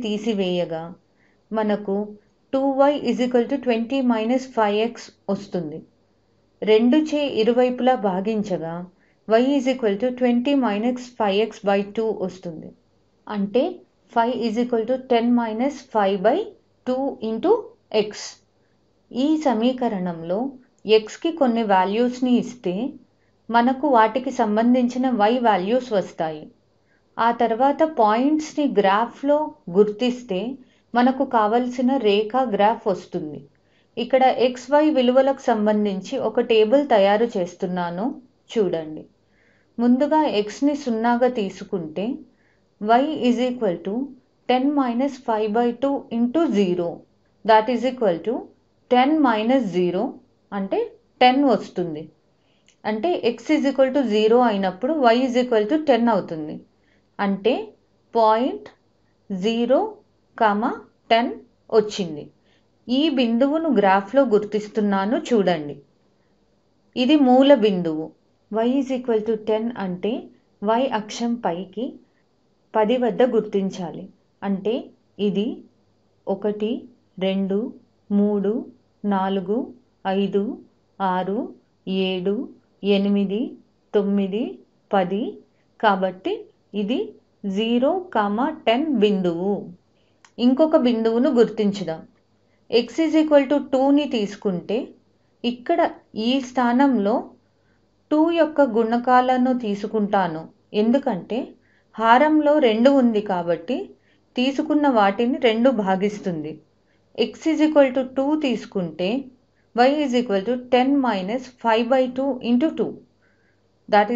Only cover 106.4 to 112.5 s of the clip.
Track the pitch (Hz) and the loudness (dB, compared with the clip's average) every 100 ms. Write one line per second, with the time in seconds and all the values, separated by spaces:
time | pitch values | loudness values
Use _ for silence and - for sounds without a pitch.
106.4 | 151 151 _ _ _ _ _ - 233 - | -8 -12 _ _ _ _ _ -4 -4 -2
107.4 | 320 294 302 302 269 262 254 269 277 311 | -4 0 4 4 4 2 -4 -4 -2 -2
108.4 | 285 214 - 202 170 156 180 262 - - | -2 -4 -6 -6 -6 -4 -4 -4 -8 -16
109.4 | _ _ _ 220 254 302 285 240 233 196 | _ _ _ 2 2 2 0 -2 0 -2
110.4 | 202 254 247 247 262 285 247 196 185 254 | -2 -6 0 0 2 2 0 -2 -4 -6
111.4 | 254 - 233 226 240 269 254 254 277 247 | -8 -6 0 0 2 0 0 -2 -4 -4
112.4 | 233 | 0